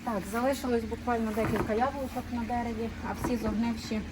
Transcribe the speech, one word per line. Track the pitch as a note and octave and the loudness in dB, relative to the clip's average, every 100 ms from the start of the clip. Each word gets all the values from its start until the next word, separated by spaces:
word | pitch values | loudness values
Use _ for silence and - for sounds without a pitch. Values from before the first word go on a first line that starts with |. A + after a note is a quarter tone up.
Так, | - G#3 F#3+ | -2 -2 0
залишилось | A3+ C4 C4+ B3+ A#3 | 2 2 2 2 2
буквально | A3 A3+ B3 A#3 A3 | 0 -4 0 2 2
декілька | G#3+ G#3+ G#3+ G3 | 2 2 2 2
яблучок | A3 C4 C#4 B3+ B3 - | 2 2 0 -4 -4 -4
на | B3 | -4
дереві, | A3 A#3+ A#3 A3 A3+ - A#3 | 0 0 0 -2 -4 -4 -6
а | - | -2
всі | - A#3+ | 0 0
зогнивші | G#3+ G#3 A#3 A3+ - G#3+ - | 2 2 0 0 -2 -2 -2